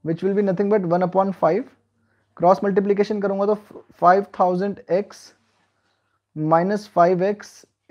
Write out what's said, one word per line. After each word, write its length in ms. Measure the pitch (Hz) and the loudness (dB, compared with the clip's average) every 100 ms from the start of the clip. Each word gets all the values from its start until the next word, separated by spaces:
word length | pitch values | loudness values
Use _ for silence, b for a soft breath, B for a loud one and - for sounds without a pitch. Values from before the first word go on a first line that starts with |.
| 156 | -8
which 180 | 165 | -4
will 120 | 190 202 | -2 0
be 80 | 202 | 0
nothing 240 | 185 202 | 0 0
but 140 | 214 175 | 0 0
one 140 | 175 180 | 0 0
upon 260 | 190 196 180 | 0 -2 0
five। 200 | 165 185 269 _ _ _ _ _ _ - | 0 -2 -4 _ _ _ _ _ _ 0
क्रॉस 220 | 170 190 | 2 2
मल्टीप्लिकेशन 580 | 202 196 196 196 208 214 | 0 -2 0 0 -2 -4
करूँगा 240 | 196 196 202 | -4 -2 -2
तो 80 | 208 - - - _ | -2 -6 -20 -20 _
फ़ाइव 260 | 170 190 202 - | 2 4 0 -2
थाउजेंड 400 | 180 180 202 196 - | -2 0 -4 -8 -4
एक्स 300 | 175 202 - - _ _ _ _ _ _ _ _ _ _ 156 | -4 -4 -12 -20 _ _ _ _ _ _ _ _ _ _ -6
minus 520 | 156 165 180 202 - - | 0 2 2 -4 -2 2
फ़ाइव 280 | 170 185 | 4 4
एक्स 300 | 190 202 - - _ _ - | 0 -4 -10 -20 _ _ -10